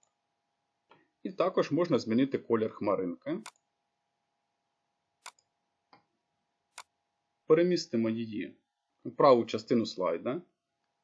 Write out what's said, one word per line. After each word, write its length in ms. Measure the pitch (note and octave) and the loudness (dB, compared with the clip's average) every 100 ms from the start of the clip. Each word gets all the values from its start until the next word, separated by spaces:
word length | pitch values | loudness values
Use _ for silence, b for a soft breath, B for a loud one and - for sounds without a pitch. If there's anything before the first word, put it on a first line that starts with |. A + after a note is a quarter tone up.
| _ _ _ _ _ _ _ _ _ b b _ | _ _ _ _ _ _ _ _ _ b b _
І 80 | - | -10
також 400 | - F#3 F#3+ - | -2 0 0 0
можна 280 | D3 F3 A#2 | 0 2 0
змінити 380 | A2 A#2 C3+ G#2+ | 2 0 0 -2
колір 360 | - A2+ A2 | 0 0 0
хмаринки. 680 | - G2+ F#2+ F2+ E2+ C#3 F#3 A3 _ _ _ _ _ _ _ _ _ _ _ _ _ _ _ _ _ - _ _ _ _ _ _ - _ _ _ _ _ _ _ - - _ _ _ _ _ - | -4 -2 -2 -4 -8 -8 -8 -10 _ _ _ _ _ _ _ _ _ _ _ _ _ _ _ _ _ -20 _ _ _ _ _ _ -20 _ _ _ _ _ _ _ -20 -20 _ _ _ _ _ 2
Перемістимо 640 | D#3+ F3+ E3+ - A2+ A2+ | 4 4 0 -2 -2 -2
її 460 | A2+ A2+ G2+ F2+ - _ _ _ _ B2+ | -4 -6 -8 -10 -14 _ _ _ _ -10
в 60 | |
праву 340 | - D3 A#2+ A2 | 4 6 6 4
частину 400 | A2 - A#2+ G#2+ | -6 0 0 0
слайда, 560 | - F2 E2+ G#2+ D#3+ - _ _ _ _ _ | -4 -4 -4 -6 -8 -10 _ _ _ _ _